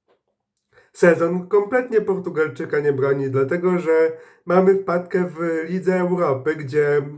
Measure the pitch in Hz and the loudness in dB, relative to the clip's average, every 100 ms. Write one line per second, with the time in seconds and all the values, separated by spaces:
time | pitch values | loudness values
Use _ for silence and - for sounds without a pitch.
0 | _ _ _ _ _ _ _ _ _ - | _ _ _ _ _ _ _ _ _ 2
1 | 180 156 165 180 180 208 202 247 247 220 | 4 4 2 -2 0 0 2 -2 0 0
2 | 202 185 180 143 156 - 160 151 147 135 | 0 -4 -4 -2 -2 -4 -4 -2 0 0
3 | 139 139 139 131 135 175 180 175 156 160 | 0 0 0 0 0 0 0 -2 2 2
4 | 160 160 - _ - 180 185 190 - 175 | 2 -2 -16 _ 0 2 4 2 0 -4
5 | 180 185 180 156 170 160 165 185 180 185 | -2 -2 -2 -4 -4 -4 -4 -4 0 0
6 | 180 175 165 127 151 156 143 147 147 147 | 0 0 0 0 -2 -4 -2 0 2 2
7 | 143 | -2